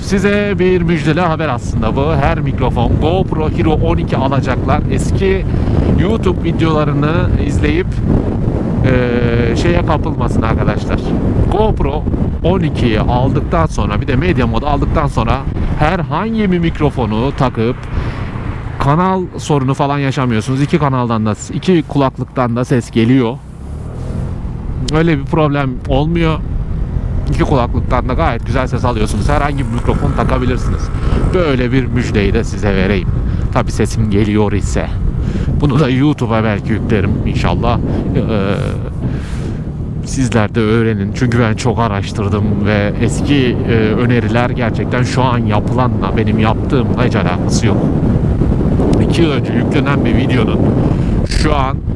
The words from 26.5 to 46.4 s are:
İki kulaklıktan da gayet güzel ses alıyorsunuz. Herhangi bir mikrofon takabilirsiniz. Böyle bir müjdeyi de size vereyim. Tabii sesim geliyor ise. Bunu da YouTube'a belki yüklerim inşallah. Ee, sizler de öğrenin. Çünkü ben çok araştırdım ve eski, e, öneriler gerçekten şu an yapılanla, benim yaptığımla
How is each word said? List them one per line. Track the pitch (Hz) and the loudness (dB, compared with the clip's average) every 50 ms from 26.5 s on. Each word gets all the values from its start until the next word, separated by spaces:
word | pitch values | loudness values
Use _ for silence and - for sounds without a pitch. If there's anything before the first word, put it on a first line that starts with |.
| - - - - - - - - - - - - - - - - | -4 -4 -4 -4 -4 -4 -4 -4 -4 -4 -4 -2 -4 -2 -2 -2
İki | - - 156 | 0 0 0
kulaklıktan | - 151 131 120 113 127 127 117 - 131 123 120 123 | 2 2 0 0 0 -2 -2 -2 0 0 0 0 0
da | 131 | 0
gayet | 135 165 156 120 113 - | 0 0 0 0 -2 -4
güzel | - 113 135 131 131 | -2 -2 -2 -2 -2
ses | 135 117 120 | -2 -2 -2
alıyorsunuz. | 123 123 110 107 110 110 104 - - | 0 0 0 0 0 0 0 0 0
Herhangi | 147 147 143 147 147 139 | 2 2 0 0 -2 -2
bir | 135 113 113 | -2 -2 -2
mikrofon | 117 - 120 117 117 - 143 | -2 0 0 0 0 0 0
takabilirsiniz. | 131 131 117 - 131 131 127 123 127 117 - - - - - - - - - - - - - - - | 0 0 0 0 0 0 0 0 0 0 0 0 0 -2 -2 -2 -2 -2 0 0 0 2 2 2 2
Böyle | 190 175 156 135 123 127 120 | 2 2 2 2 0 0 2
bir | 120 135 127 | 2 0 0
müjdeyi | 117 117 123 117 - - 107 101 98 95 | 0 0 -2 -2 0 0 2 2 2 2
de | 113 107 | 0 0
size | - - - 98 104 98 | -2 -4 -2 0 0 2
vereyim. | 95 92 98 101 92 87 - - - - - - - - - - | 2 2 2 2 0 0 0 -2 0 -2 -2 -2 -2 -2 0 0
Tabii | 131 117 - | 0 0 0
sesim | - - 113 101 - - 110 107 | 0 0 0 0 0 0 0 2
geliyor | 101 98 110 104 104 107 107 101 | 2 2 2 2 2 2 2 2
ise. | 101 101 - - - - 80 - - - - - - - - - - - - - - - | 0 0 -2 0 -2 -2 -2 -2 -4 -2 -2 0 0 0 -2 -2 -2 -2 -2 0 0 0
Bunu | 143 147 123 147 | 2 2 2 2
da | 156 123 | 2 2
YouTube'a | 131 127 135 151 143 - 127 107 113 110 110 | 2 2 2 2 2 0 0 0 0 0 0
belki | 110 104 95 - - | 0 0 -2 -2 -2
yüklerim | 107 98 - - 117 104 90 92 90 - - | -2 -2 0 0 0 2 2 0 0 0 -2
inşallah. | - - - - 87 87 92 107 120 120 110 | -2 0 0 0 0 0 0 0 0 0 0
Ee, | - - - - - - - 131 110 - 110 104 98 98 98 95 98 101 98 98 - - - - - - - - - - - - - - - - - - - - - - - - - | 0 -2 -2 -2 -2 -2 0 0 0 0 0 -2 0 -2 -2 -2 -2 -4 -4 -4 -6 -6 -6 -4 -4 -4 -4 -4 -6 -6 -6 -6 -6 -6 -6 -6 -6 -8 -6 -6 -6 -6 -6 -6 -6
sizler | - - 135 131 117 107 117 107 98 87 | -4 -2 -2 0 0 2 0 0 0 0
de | 120 | 0
öğrenin. | 110 107 110 117 113 113 110 101 98 101 107 | 0 2 2 2 2 0 0 -2 -2 -4 -2
Çünkü | - 131 120 113 117 | -2 0 0 2 2
ben | 117 110 107 | 2 0 0
çok | - - 123 107 104 | 0 0 0 0 2
araştırdım | 117 110 101 98 98 - - - 104 98 98 104 101 104 101 101 101 | 0 0 0 -2 -2 -4 -4 -4 -2 -2 0 0 0 0 0 0 0
ve | 98 107 101 101 104 98 - | 2 2 2 0 0 0 0
eski, | 117 110 - - - - 147 139 131 123 110 98 - - | 0 0 0 0 0 0 2 2 2 2 0 0 0 0
e, | 120 | 2
öneriler | 113 110 107 107 107 123 120 123 120 110 104 110 117 123 123 | 2 2 2 2 2 2 2 2 2 2 0 0 0 0 0
gerçekten | 131 127 123 110 101 - 104 - - 123 123 | 0 -2 -2 -2 0 -2 -2 0 0 0 0
şu | - - 135 127 | 0 2 2 2
an | 131 120 120 | 2 2 0
yapılanla, | 117 107 104 107 104 - 120 123 127 120 110 104 98 95 92 110 | 0 0 0 0 0 0 0 0 0 0 0 0 -2 0 0 0
benim | 110 104 107 | 2 2 2
yaptığımla | 110 | 2